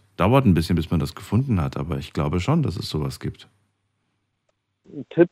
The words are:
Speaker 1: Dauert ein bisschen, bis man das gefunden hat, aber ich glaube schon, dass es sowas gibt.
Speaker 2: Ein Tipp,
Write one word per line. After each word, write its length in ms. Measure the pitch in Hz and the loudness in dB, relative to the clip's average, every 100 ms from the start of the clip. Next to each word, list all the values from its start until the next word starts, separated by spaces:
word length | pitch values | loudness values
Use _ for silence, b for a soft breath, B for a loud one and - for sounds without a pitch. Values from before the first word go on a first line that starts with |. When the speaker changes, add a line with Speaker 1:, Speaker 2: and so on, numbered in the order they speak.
| _ - | _ 0
Speaker 1:
Dauert 280 | 95 135 120 | 2 4 4
ein 80 | 82 | 4
bisschen, 200 | 80 82 | 2 0
bis 140 | 78 | 0
man 100 | 85 | -2
das 140 | 71 | -2
gefunden 480 | - - 107 139 95 | -8 -2 -2 0 0
hat, 160 | 69 71 | -2 -4
aber 220 | 76 69 | -6 -6
ich 120 | - | -6
glaube 280 | - 73 87 | -4 -2 -2
schon, 240 | 107 165 | 0 0
dass 120 | 131 82 | 0 -4
es 140 | - | -6
sowas 300 | 78 69 - | -4 -4 -6
gibt. 280 | - - - _ _ _ _ _ _ _ _ _ _ _ _ _ - | -10 -10 -18 _ _ _ _ _ _ _ _ _ _ _ _ _ -18
Speaker 2:
Ein 160 | 160 - | -16 -4
Tipp, 200 | 165 180 | 2 2